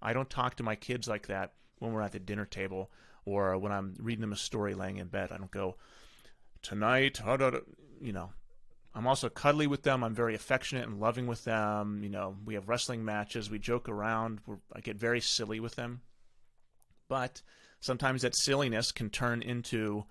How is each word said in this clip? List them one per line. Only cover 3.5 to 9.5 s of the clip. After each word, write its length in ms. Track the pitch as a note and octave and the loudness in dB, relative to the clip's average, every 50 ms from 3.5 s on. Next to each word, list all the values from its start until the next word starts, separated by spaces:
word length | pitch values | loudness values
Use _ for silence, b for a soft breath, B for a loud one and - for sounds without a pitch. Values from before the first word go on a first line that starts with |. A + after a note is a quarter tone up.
| F#2 F#2+ | 4 2
when 140 | F#2+ G#2 | 2 0
I'm 240 | G2+ G2+ G2 G2 F#2 - | 0 0 -2 -4 -6 -6
reading 220 | - G#2+ A#2 G#2+ | -4 -4 -2 -2
them 120 | A2 G#2+ G#2 | -2 -4 -2
a 40 | G2+ | -2
story 360 | - - - A#2 G#2 G#2 G2 | -4 -2 0 0 0 0 0
laying 240 | F#2+ F#2+ F#2+ F#2+ G2 | -2 -4 -4 -4 -6
in 100 | F#2+ F2+ | -8 -6
bed. 240 | - G2 F#2+ F2+ | -4 -4 -4 -4
I 60 | - F#2 | -4 -8
don't 140 | F#2+ F#2+ | -10 -8
go, 240 | - G2+ G2 F#2+ F#2 B B B B B B B B B B B B B B B B - | -6 -2 -2 -2 -4 B B B B B B B B B B B B B B B B -16
Tonight, 580 | _ - - G#2 G#2 A2 B2 C3 C3+ C3+ C3 - A2 | _ -8 -4 0 2 4 6 6 6 4 4 0 0
da, 140 | G2+ A#2+ C3+ | 2 2 4
da, 140 | C3+ C3 | 4 4
da, 80 | B2+ - - - - - - D3 - - | 4 2 -4 -6 -16 -20 -20 -20 -18 -10
you 100 | - A#2+ | -8 -6
know. 200 | G#2+ F#2 F2 F#2 G2+ - - - - - - - - - - - - | -4 -4 -6 -6 -8 -12 -14 -14 -18 -20 -20 -20 -20 -20 -20 -14 -8
I'm 120 | - G#2+ | -2 4
also 240 | A#2+ C3+ C3+ - B2 | 4 4 4 4 -2
cuddly 380 | - - - D3 | -4 2 4 4